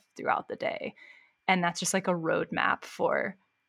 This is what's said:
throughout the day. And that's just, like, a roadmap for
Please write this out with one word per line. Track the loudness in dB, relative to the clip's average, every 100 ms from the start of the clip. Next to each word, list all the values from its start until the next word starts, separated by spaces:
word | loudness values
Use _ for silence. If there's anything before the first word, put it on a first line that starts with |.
| _ -6
throughout | -2 -2 -4
the | -4
day. | -4 -4 -8 -10 -20 -20 _ _ 0
And | 2
that's | 2 0
just, | 0
like, | 0 0
a |
roadmap | 0 0 0 0 0 2 0 -4
for | -2 0 2 -2 -6 _ _